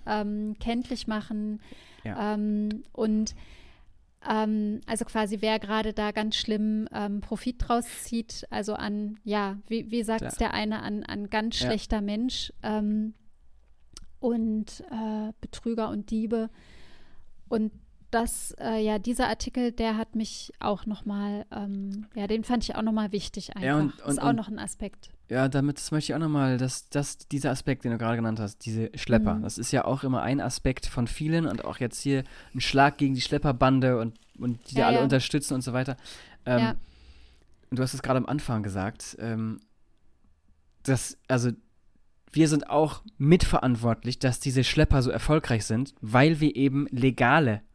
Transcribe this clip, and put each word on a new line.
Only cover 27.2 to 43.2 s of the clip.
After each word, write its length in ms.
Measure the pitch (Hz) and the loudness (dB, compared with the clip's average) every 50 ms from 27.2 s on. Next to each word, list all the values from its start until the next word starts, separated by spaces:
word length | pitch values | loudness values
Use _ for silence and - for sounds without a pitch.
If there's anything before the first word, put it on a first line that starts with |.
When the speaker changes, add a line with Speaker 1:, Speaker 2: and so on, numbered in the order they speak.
| - - 147 139 - 139 | -10 -6 -4 -2 0 0
Speaker 2:
Aspekt, 340 | 127 127 - - 131 - - | -2 0 0 -2 -2 0 0
den 80 | 123 117 | -2 -2
du 60 | 110 | 0
gerade 180 | 117 113 117 | 0 0 0
genannt 240 | 117 113 110 110 113 | 0 0 0 0 -2
hast, 240 | 107 101 - - - | -4 -6 -6 -8 -8
diese 260 | 113 110 110 113 - - | -6 -2 -2 -4 -4 -4
Schlepper, 400 | 127 - - 117 110 107 104 - | -6 0 4 4 4 6 4 0
Speaker 1:
Mhm. 80 | 107 110 | 0 -2
Speaker 2:
das 160 | - - - | -4 -6 -6
ist 140 | 120 - - | -4 0 0
ja 120 | 127 - | 2 2
auch 200 | - 131 139 - | 2 0 0 0
immer 180 | 131 131 117 - | 0 0 0 0
ein 180 | 117 135 143 | 0 0 -2
Aspekt 460 | 90 120 - - - 135 127 - - | -2 -4 -4 -2 0 -2 -2 0 -4
von 200 | - - - 117 | -4 -2 -2 -2
vielen 400 | 113 - - 156 156 160 170 165 | -2 -2 -4 -2 0 2 2 2
und 200 | 127 92 - - | 0 -2 -4 -4
auch 100 | - - - | -8 -4 -4
jetzt 200 | 127 113 - - | -4 -4 -4 -4
hier 240 | - 139 139 135 127 - - - - - - | 0 0 0 0 0 -4 -12 -18 -20 -8 -6
ein 80 | 131 123 | -4 -2
Schlag 340 | - - 135 139 147 - | 2 6 6 6 6 6
gegen 180 | - 143 135 135 | 4 2 2 2
die 60 | 127 | 0
Schlepperbande 800 | - - 147 147 151 147 131 123 135 131 135 131 127 127 127 117 | 0 0 0 2 2 2 4 6 6 6 6 6 6 4 4 2
und, 200 | 113 117 117 - _ _ _ - | 2 -2 -4 -8 _ _ _ -6
und 320 | 123 123 117 113 - - | -4 -4 -4 -4 -8 -2
die 60 | 131 | 2
Speaker 1:
Ja, 100 | - - | 4 4
Speaker 2:
alle 100 | - - | 6 6
Speaker 1:
ja. 60 | - 139 | 6 4
Speaker 2:
unterstützen 500 | 135 135 131 123 - - 147 - - 139 | 4 4 4 2 2 0 -2 0 0 -2
und 80 | 127 | -2
so 140 | 127 135 120 | -2 -2 -2
weiter. 240 | 127 131 139 123 - - - - - - - - - - | -2 -2 -2 -4 -8 -10 -16 -18 -18 -20 -20 -20 -10 0
Ähm, 120 | 127 123 120 | 2 4 6
Speaker 1:
Ja. 160 | 226 226 - - - - - - - - - - - - - - - _ - _ _ _ | 6 4 2 -2 -4 -6 -14 -20 -20 -20 -20 -20 -20 -20 -20 -20 -20 _ -20 _ _ _
Speaker 2:
und 80 | 127 120 | 0 0
du 40 | 131 | 0
hast 100 | 131 - | 0 -2
es 80 | 131 | -4
gerade 160 | - 117 131 | -2 2 2
am 100 | 127 - | 2 2
Anfang 360 | - 131 151 - - 120 107 104 | 0 -2 -2 0 0 -2 0 0
gesagt, 560 | 104 95 98 95 107 - - - - - - | -2 -2 -2 -2 -2 -4 -6 -12 -16 -12 -8
ähm, 400 | - 113 110 110 110 110 110 - - _ _ _ _ _ _ _ _ - _ _ _ _ - _ _ _ _ _ _ _ _ _ - | -6 -4 -2 -2 -2 -4 -6 -8 -12 _ _ _ _ _ _ _ _ -20 _ _ _ _ -20 _ _ _ _ _ _ _ _ _ 0
dass, 360 | 135 135 120 - - - - _ - | 0 0 0 0 -4 -10 -14 _ -2
also 220 | 131 123 120 123 110 - _ _ _ _ _ _ _ _ _ _ _ _ _ _ | 0 2 2 0 -2 -4 _ _ _ _ _ _ _ _ _ _ _ _ _ _
wir 160 | - 147 160 147 | 2 4 4 6
sind 200 | 156 143 - - | 6 2 0 2
auch 340 | - 147 156 147 - - - - - | 2 2 2 2 0 -6 -12 -18 -6
mitverantwortlich, 1040 | - | 0